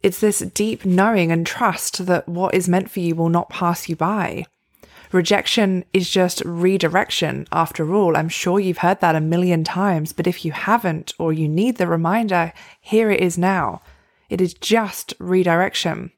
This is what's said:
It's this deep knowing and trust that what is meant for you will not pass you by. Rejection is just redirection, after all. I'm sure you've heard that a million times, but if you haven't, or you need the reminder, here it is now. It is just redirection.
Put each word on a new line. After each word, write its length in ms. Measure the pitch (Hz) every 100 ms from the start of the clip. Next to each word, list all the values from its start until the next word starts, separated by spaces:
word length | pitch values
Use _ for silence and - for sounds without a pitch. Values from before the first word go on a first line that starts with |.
It's 180 | 196 180
this 200 | 214 196
deep 440 | 185 - 214 220
knowing 480 | 196 180 202 220 165
and 140 | 165 165
trust 640 | - 233 170 - - 185
that 200 | 175 -
what 280 | 170 185 190
is 120 | 180
meant 220 | 175 190
for 100 | -
you 140 | 170
will 160 | 165 165
not 200 | 170 -
pass 380 | - 175 170 -
you 80 | 160
by. 500 | 165 214 175 - - _ _ _ - - -
Rejection 760 | 180 165 202 - - 202 185 -
is 160 | 190 180
just 320 | 190 180 -
redirection, 1000 | - 170 180 190 170 180 - - 160 139 151
after 420 | 165 165 - 156
all. 240 | 196 185 156
I'm 120 | 160
sure 300 | - - 190
you've 200 | 190 170
heard 220 | 175 196
that 140 | 180 160
a 60 |
million 420 | 156 170 180 165
times, 500 | 160 180 202 170 156
but 120 | - 180
if 180 | 175
you 100 | 165
haven't, 600 | 147 - 226 196 160 - -
or 120 | 165
you 160 | 160 156
need 300 | 156 233 233
the 80 | 175
reminder, 680 | 170 165 214 220 180 165 - - -
here 320 | - 214 220
it 80 | 202
is 180 | 180 170
now. 440 | 180 190 131 85 - - _ _ _
It 120 | 175
is 140 | 180 -
just 580 | - 226 208 - - -
redirection. 920 | 175 185 180 165 185 - 170 - -